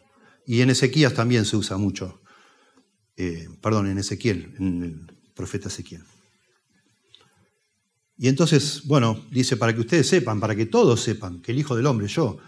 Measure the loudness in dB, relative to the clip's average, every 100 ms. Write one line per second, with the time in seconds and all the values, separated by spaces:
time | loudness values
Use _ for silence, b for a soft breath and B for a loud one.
0 | _ b b b -2 2 4 4 2 4
1 | 2 2 2 2 2 0 -2 -2 -4 -4
2 | -10 -12 b b b b b b b _
3 | _ -8 -6 -6 -12 -6 0 0 0 -2
4 | -4 -4 -2 -2 -6 -4 -2 -2 -6 -10
5 | -18 _ _ -12 -8 -8 -10 -12 -14 -18
6 | -20 _ _ _ _ _ _ _ _ _
7 | _ b b b b b _ _ _ _
8 | _ -2 0 2 4 4 2 -6 0 2
9 | 4 0 -4 -2 0 0 0 0 0 2
10 | 4 2 0 -2 -2 -2 0 4 4 4
11 | 0 -4 -8 -12 -6 -6 -2 0 0 0
12 | -2 -2 -2 -4